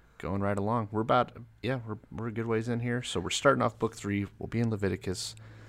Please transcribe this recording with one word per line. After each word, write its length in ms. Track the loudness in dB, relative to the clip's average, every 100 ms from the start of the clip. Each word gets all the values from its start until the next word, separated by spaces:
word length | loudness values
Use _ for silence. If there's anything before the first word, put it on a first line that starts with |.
| -20 -10
Going 240 | -4 0
right 160 | 0 0
along. 300 | 0 0 0
We're 120 | 0
about, 280 | 4 4 4 -4 -18 -8
yeah, 160 | -4 -4 -4
we're, 120 | -10 -10
we're 160 | -8 -6
a 60 |
good 140 | -4 0
ways 220 | 0 0
in 120 | -2
here. 240 | 0 -2
So 160 | -2 -2
we're 100 | -2
starting 320 | 4 6 6
off 160 | 4 2
book 160 | -2
three. 320 | -2 0 0 0 -6
We'll 80 | -4
be 100 | 0
in 100 | 0
Leviticus. 680 | 2 0 0 -2 -4 -6 -10 -16 -18